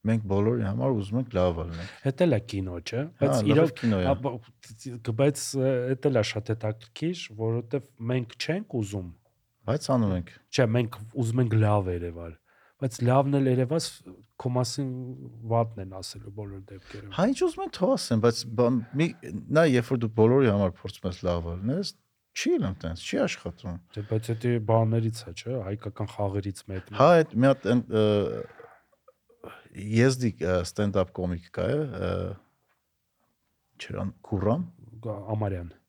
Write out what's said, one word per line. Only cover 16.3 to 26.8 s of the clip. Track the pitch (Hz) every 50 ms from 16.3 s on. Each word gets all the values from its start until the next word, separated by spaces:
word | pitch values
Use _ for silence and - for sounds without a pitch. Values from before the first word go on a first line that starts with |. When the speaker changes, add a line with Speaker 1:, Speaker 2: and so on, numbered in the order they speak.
| 101
Speaker 2:
բոլոր | 107 104 101 98 95 95
դեպքերում։ | - 98 92 _ - - 104 101 101
Speaker 1:
Հա, | 95 - 180
ինչ | 247 277
ուզում | - 370 349 320 381
են, | 392 -
թող | - - 185 - 269
ասեն, | - - - 120 110 107
բայց | 120 117 - - 120
բան, | 113 104 123 120 131 120 104
մի, | - - 139 160 170 - - - - 82 104 -
նա | - 135 156 170
երբ | 156 127 123 117 -
որ | 135 123
դու | 117 107
բոլորի | 110 113 110 113 123 139 135 117
համար | 101 101 101 92 90
փորձում | - - 104 - - -
ես | 92 87 -
լավը | - 90 87 87 82 85 85
լինես, | 90 95 117 143 185 202 - - _ _ _ _ _ _ _ _
չի | - - 285
լինում | 359 302 170 98 92
տենց, | - - 82 85 - -
չի | - - -
աշխատում։ | 247 - - - - 87 - - - 90 85 85 _
Speaker 2:
Դե, | _ - 107 101
բայց | 104 110 110 110 113
էդի | 113 113 117 123 120 117
բաներից | 107 117 113 113 113 110 113 117 113 113 113 113
է, | - -
չէ՞, | 82 - - 113 131
հայկական | 127 95 95 101 107 - 104 - - 107 98
խաղերից | - - 104 98 95 101 95 101 92 -
մեկն | - - 98 92